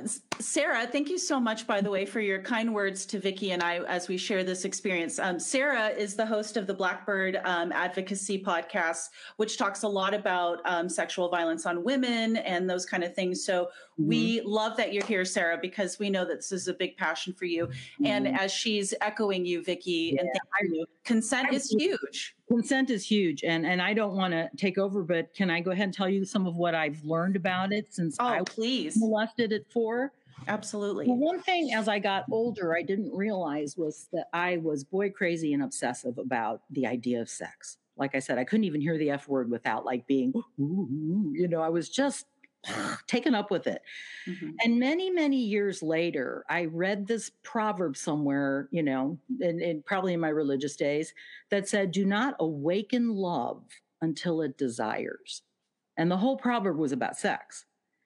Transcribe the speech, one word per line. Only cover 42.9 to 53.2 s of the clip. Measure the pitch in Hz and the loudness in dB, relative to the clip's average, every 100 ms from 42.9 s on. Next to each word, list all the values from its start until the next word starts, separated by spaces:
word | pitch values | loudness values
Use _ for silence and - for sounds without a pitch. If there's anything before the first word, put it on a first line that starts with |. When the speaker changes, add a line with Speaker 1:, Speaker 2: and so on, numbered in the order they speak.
| - - | -6 -2
Speaker 2:
taken | 247 302 | 0 2
up | 220 202 | 2 2
with | 175 - | 0 -2
it. | 95 - - - - - | -4 -8 -16 -14 -12 -10
Speaker 1:
Mm-hmm. | 185 156 160 | -8 -6 -2
Speaker 2:
And | 233 233 | 2 4
many, | 254 330 381 | 4 2 2
many | 359 294 269 | 2 2 2
years | 220 208 202 180 | 2 2 0 0
later, | 160 160 170 151 127 - - | 0 2 2 0 -2 -4 -2
I | 165 165 | -2 0
read | 165 185 202 202 | 0 0 0 0
this | 226 - _ | -2 -4 _
proverb | - 233 214 185 165 135 | -6 -2 0 0 -2 -2
somewhere, | - 151 143 139 139 135 139 | -2 0 2 2 2 0 -2
you | 165 | 0
know, | 147 131 135 170 - 254 | 2 2 0 -4 -6 -2
and, | 175 170 | 0 0
and | 175 156 | 0 -2
probably | - 196 185 | 0 0 2
in | 170 | 2
my | 160 | 2
religious | 151 143 135 143 - | 2 2 0 0 -2
days, | 147 147 160 - - - - | 0 0 -2 -8 -18 -14 -2
that | 202 196 | -2 0
said, | 208 196 | 0 2
"Do | 185 202 | 2 2
not | 202 269 - | 2 2 0
awaken | 160 147 147 190 220 247 233 | -2 0 0 0 2 0 2
love | 202 | 0